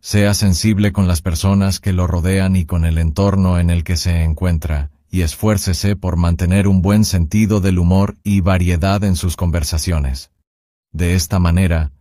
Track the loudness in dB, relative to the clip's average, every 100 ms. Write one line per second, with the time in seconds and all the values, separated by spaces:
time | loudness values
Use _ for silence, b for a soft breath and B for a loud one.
0 | -2 0 0 2 0 2 0 2 0 0
1 | 0 0 -2 -2 0 2 0 -2 -2 -2
2 | 0 0 0 0 2 0 0 0 0 2
3 | 0 0 0 2 2 2 2 0 -2 -2
4 | 0 0 0 0 -2 -2 -2 -4 -6 _
5 | _ -2 -2 -2 -2 0 -2 -2 -2 -2
6 | -2 0 0 0 0 2 2 2 2 2
7 | 2 0 0 0 2 2 0 2 2 2
8 | 0 -4 -2 0 2 0 0 0 0 0
9 | 0 0 -2 -2 -2 -2 -2 -4 -2 -2
10 | -2 -4 -10 _ _ _ _ _ _ -4
11 | 0 0 0 0 2 2 2 0 -4 -8